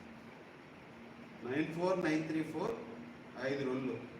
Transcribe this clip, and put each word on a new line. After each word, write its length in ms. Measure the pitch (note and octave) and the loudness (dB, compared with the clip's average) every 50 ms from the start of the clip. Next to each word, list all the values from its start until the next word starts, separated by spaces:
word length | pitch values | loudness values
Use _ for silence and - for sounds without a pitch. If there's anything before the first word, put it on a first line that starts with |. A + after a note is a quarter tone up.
| - - - - - - - - - - - - - - - - - - - A#2 A#2 - - - - - - A2+ A#2 A#2+ | -14 -14 -14 -12 -14 -14 -14 -14 -14 -14 -14 -16 -16 -16 -16 -16 -16 -14 -14 -14 -14 -14 -12 -14 -14 -12 -12 -6 -2 2
నైన్ 260 | C3+ D#3 D#3 D3+ D#3+ | 2 4 4 2 2
ఫోర్ 300 | E3+ F3+ F#3 F#3+ F3 E3 | 4 6 6 6 6 6
నైన్ 240 | D#3 D#3 D#3 D#3 D#3+ | 6 6 4 4 4
త్రీ 140 | D#3 D#3+ | 2 2
ఫోర్ 280 | D3+ - - D#3+ G3 A3+ A#3 - - - - - - - - - - - - A#2+ C3 | 2 2 0 0 0 0 0 -2 -4 -8 -8 -8 -10 -10 -10 -12 -12 -10 -6 -2 0
ఐదు 180 | C3+ C#3 C#3 C3+ | 2 2 4 4
రెండు 300 | B2+ B2+ C3 C3 B2 A2+ A2+ A#2+ - - | 4 4 4 2 2 0 0 -4 -8 -10